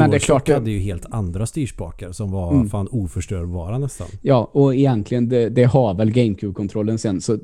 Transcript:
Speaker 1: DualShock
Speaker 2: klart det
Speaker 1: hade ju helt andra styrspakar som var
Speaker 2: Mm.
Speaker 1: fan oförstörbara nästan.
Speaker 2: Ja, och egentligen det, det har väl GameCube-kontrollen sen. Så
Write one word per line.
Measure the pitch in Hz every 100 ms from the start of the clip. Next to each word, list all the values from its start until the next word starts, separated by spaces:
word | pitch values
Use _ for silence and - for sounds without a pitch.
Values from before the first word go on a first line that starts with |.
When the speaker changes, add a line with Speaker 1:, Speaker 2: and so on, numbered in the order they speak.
| 156
Speaker 1:
DualShock | 143
Speaker 2:
klart | - 139 143
det |
Speaker 1:
hade | 139 110
ju | 104
helt | 101 87 -
andra | 117 95 90 113
styrspakar | 165 120 - 87 - 90
som | 87 101
var | 95 90
Speaker 2:
Mm. | 143 107
Speaker 1:
fan | 104 98
oförstörbara | 117 90 92 - 95 87 87 85 120
nästan. | 139 - 92 95
Speaker 2:
Ja, | 139 131 107
och | 143 139
egentligen | 131 139 113 98 123 120
det, | 123 110
det | 127
har | 120 139 117
väl | 92 110
GameCube-kontrollen | 117 117 98 104 92 101 110 107 113
sen. | 110 95
Så | - 107